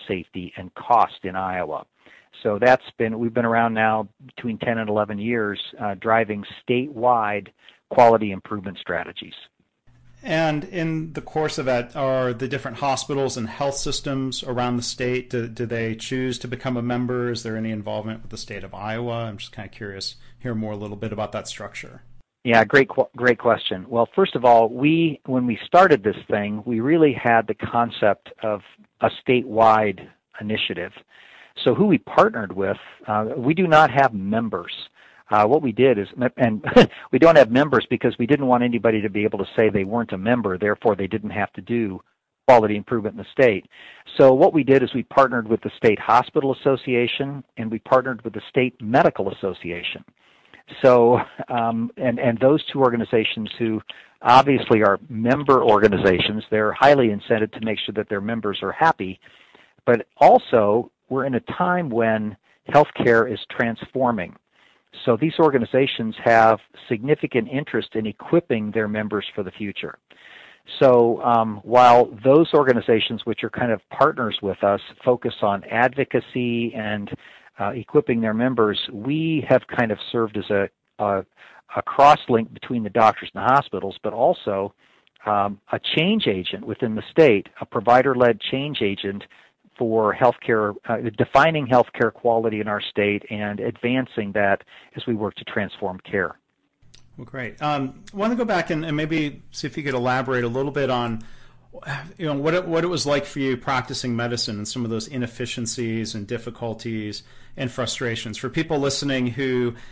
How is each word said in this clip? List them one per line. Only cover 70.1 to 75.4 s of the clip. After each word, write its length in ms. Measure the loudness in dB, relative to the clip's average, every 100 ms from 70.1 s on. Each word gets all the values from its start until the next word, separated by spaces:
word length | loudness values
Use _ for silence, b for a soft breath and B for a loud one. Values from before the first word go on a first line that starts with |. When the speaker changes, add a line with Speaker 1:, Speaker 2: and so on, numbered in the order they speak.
| B B B B B -10 2
Speaker 1:
So, 400 | 6 6 4 2
um, 380 | 2 2 2 -4
while 520 | 2 6 8 8 6 2
those 300 | 4 6 6
organizations, 720 | 4 4 2 2 0 0 -6 -6
which 180 | -6
are 60 | -6
kind 220 | -4 -4
of 100 | -4 _
partners 480 | 0 0 0 -6 -4
with 200 | -6 0
us, 160 | 0 0 -4 -6
focus 300 | -2 0 -2 -4